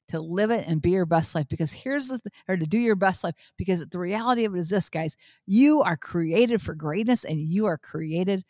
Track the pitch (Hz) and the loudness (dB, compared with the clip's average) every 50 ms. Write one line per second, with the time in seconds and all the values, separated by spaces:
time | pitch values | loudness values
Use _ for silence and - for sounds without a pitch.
0 | _ - - 160 160 165 175 190 208 220 233 220 - - 160 156 139 175 185 190 | _ -8 -8 -8 -6 -4 -2 0 2 2 0 0 0 0 -2 0 2 2 2 2
1 | 180 156 170 165 160 - - 165 143 - 156 - 165 147 - - - 254 277 285 | 2 2 2 2 2 0 -2 -4 -2 -2 -4 -4 -4 -4 -4 -6 -6 -4 -4 -4
2 | 262 254 262 233 - 202 - - _ - 185 180 160 151 185 233 240 226 214 185 | -4 -4 -6 -8 -8 -10 -14 -12 _ -4 -2 -2 -2 0 0 2 2 2 2 2
3 | 196 190 180 - - 170 160 _ - - _ - 180 180 185 175 147 160 - 180 | 2 2 0 0 -4 -6 -8 _ -14 -14 _ -6 -2 0 0 0 -2 -4 -6 -6
4 | 180 175 202 220 226 247 254 233 226 208 190 180 170 160 202 202 - - - 160 | -4 -4 -4 -2 0 0 2 2 0 0 0 -2 -2 0 0 0 0 -2 -4 -6
5 | 160 156 - - _ - _ _ _ - 190 233 269 294 302 302 277 180 165 - | -6 -6 -8 -10 _ -20 _ _ _ 2 4 6 6 6 6 4 4 2 0 -4
6 | - - - 175 165 160 165 208 247 233 233 202 - - 190 156 156 151 151 202 | -4 -4 -4 -2 -2 2 2 4 4 4 2 0 -2 -4 -8 -6 -4 -4 -2 -2
7 | 226 233 247 233 - - 160 151 156 156 170 202 220 208 160 - _ - - 156 | 0 2 0 0 0 -2 -4 -4 -2 -2 0 0 0 0 -2 -2 _ -8 -8 -8
8 | 165 156 160 170 185 190 196 190 - _ | -6 -4 -2 -2 0 0 -2 -2 -4 _